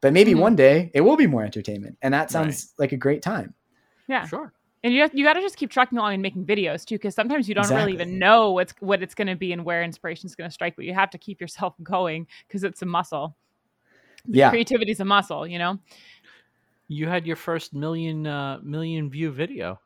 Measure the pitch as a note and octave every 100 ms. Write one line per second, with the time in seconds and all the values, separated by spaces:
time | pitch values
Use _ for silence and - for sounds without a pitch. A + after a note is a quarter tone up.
0 | C#3 D#3+ G#3+ E3+ F#3+ G#3 C3 D#3 F3 C#3
1 | F3+ D#4 B3+ C3 G#2+ G#2+ G2+ G#2 G#2+ -
2 | C3+ C#3 D3+ E3 D#3 C#3 - _ C#3+ C#3
3 | C#3 C#3+ - G3+ G2 - _ _ _ _
4 | _ C4 D#3+ E3 D4+ _ _ _ A#3+ B3
5 | D4+ C4+ C#4+ D#4+ G4 - C4+ - B3 A#3+
6 | G#3+ G3 G3 F#3+ F3 G#3 F3 D3 - G#3+
7 | G#3 F#3+ A3+ D4 G#3 G3+ G3+ C3 G#3 F#3
8 | F3 F#3 F#3 A3+ A3 F#3 F3+ - G3 G3
9 | F3 - G3+ F3+ F#3 F3 E3+ E3+ E3+ D#3+
10 | F3 E3 F#3 - E3+ - F3 - - F#3
11 | G3 F3+ - G3 F3 - F#3+ - E3 F#3
12 | F3+ D#3+ E3 - _ G3+ F#3+ F#3+ F3+ E3+
13 | - D3+ D#3 D3 _ _ _ _ _ _
14 | _ _ - D#3+ C3+ A#3 A#3 B3+ G#3+ A3
15 | G3 G3+ G3 D3 D#3+ F3 F3 F#3+ _ -
16 | - - _ _ _ _ _ _ _ D3
17 | D#3 F3 E3 D#3+ - E3 - C#3 D3+ E3
18 | E3 D#3 D#3 D3 C#3 C3+ C#3+ D3+ E3 D#3+
19 | D3 C#3 D#3+ C3 E3 C#4 F2+ F#2+